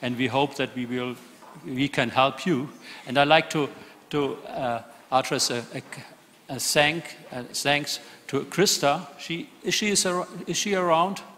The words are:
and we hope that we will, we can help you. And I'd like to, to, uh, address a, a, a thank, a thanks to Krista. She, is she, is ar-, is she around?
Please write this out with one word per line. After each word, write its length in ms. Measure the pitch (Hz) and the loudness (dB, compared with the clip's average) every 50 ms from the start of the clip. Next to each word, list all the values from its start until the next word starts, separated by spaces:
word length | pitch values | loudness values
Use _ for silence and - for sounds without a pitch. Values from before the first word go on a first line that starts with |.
| - | -2
and 120 | 123 123 | -4 -2
we 120 | 117 131 123 | 0 0 0
hope 280 | 113 135 143 143 139 | 2 2 2 0 0
that 200 | - 135 123 113 | -2 -4 -4 -2
we 100 | 127 123 | -6 -6
will, 300 | 117 123 123 123 127 123 120 - - - - - - - 156 147 | -4 -4 -4 -4 -4 -6 -8 -14 -20 -20 -20 -20 -20 -20 -16 -12
we 220 | 170 135 127 139 139 | -8 -4 -2 -2 -2
can 220 | - - 135 117 | 0 0 -2 0
help 360 | 110 135 131 139 135 - - | 4 4 4 4 4 0 0
you. 240 | 190 170 123 135 151 - - - - - - - - | 0 0 0 0 -4 -10 -16 -18 -18 -18 -16 -10 -2
And 100 | 123 139 | 4 4
I'd 120 | 143 143 | 6 8
like 200 | 156 160 160 - | 8 6 6 4
to, 180 | - 160 143 131 - - - - - - - - | 0 0 0 0 -2 -12 -18 -20 -20 -20 -16 -2
to, 260 | - 147 143 135 - - - - | 0 0 2 2 0 -4 -8 -10
uh, 360 | - - 139 123 117 113 104 - - - - - | -8 -4 -2 -2 -2 -2 -6 -10 -20 -20 -10 2
address 380 | - 131 135 - 156 131 - - | 2 2 2 4 0 0 0 0
a, 140 | 131 120 117 113 - | 0 -2 -6 -6 -10
a, 80 | 135 - - - - 123 - - - - _ _ - _ - | -12 -10 -10 -16 -16 -16 -18 -20 -20 -20 _ _ -20 _ -10
a 100 | 139 123 | -8 -4
thank, 560 | - - - 156 147 147 156 170 156 - - - - - | -2 2 4 4 4 4 4 0 -6 -8 -16 -16 -16 -12
a 120 | - 127 123 | -10 -10 -10
thanks 560 | - - - - 139 143 147 147 - - - - - - - - - | -8 -8 -4 0 2 2 2 0 -2 -6 -8 -8 -14 -20 -20 -14 -4
to 140 | - 135 | -4 -4
Krista. 680 | 143 139 - - 180 214 - - - 143 143 165 180 - - - | -2 -2 2 2 2 4 4 2 2 2 2 2 -2 -10 -16 -16
She, 320 | - - 170 170 - - - - - | -10 -8 -8 -8 -8 -10 -16 -10 -4
is 100 | - 170 | -2 -2
she, 160 | - - 214 | 0 2 2
is 160 | 202 185 - | 2 2 2
ar-, 220 | 190 180 180 175 - - 175 - | 2 0 -2 -2 -4 -8 -12 -8
is 120 | - 170 - | -6 -4 -4
she 180 | - 208 202 | -2 0 0
around? 460 | 185 180 175 165 160 170 190 196 - - - - | 0 4 4 4 4 4 2 0 -6 -10 -16 -20